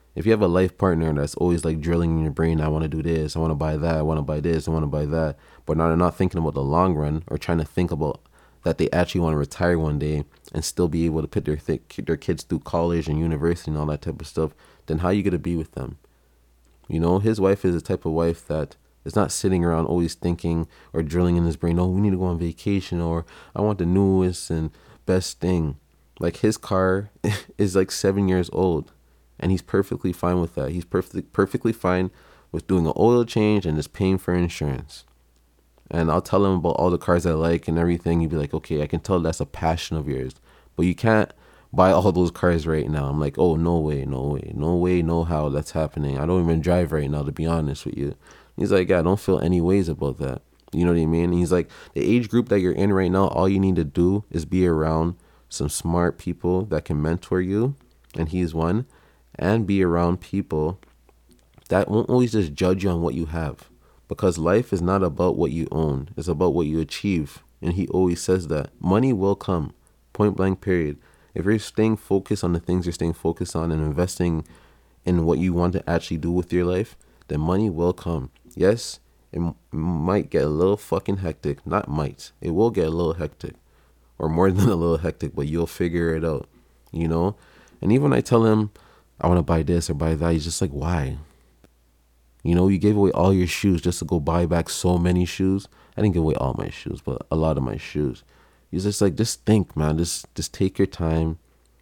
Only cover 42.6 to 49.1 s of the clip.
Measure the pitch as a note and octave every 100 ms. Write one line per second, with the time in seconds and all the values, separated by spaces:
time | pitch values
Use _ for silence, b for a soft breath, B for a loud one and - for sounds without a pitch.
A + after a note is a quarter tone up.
42.6 | D2+ D#2 D2 D2+ C#2 D2 D2 - F2 D#2+
43.6 | E2 E2+ D2+ C#2+ C2+ C2 C#2 C#2+ - -
44.6 | D2+ F2 F2+ F2+ E2 E2+ E2 D#2 D2+ C#2+
45.6 | D2+ D#2+ D#2 - C#2+ C#2 D#2 F#2 E2+ D#2+
46.6 | D#2 F2 E2+ D#2 C#2 D2 C#2+ C#2+ D#2+ E2+
47.6 | D2+ C#2 - - C#2+ - B B B -
48.6 | G2+ G2 F#2 F#2 E2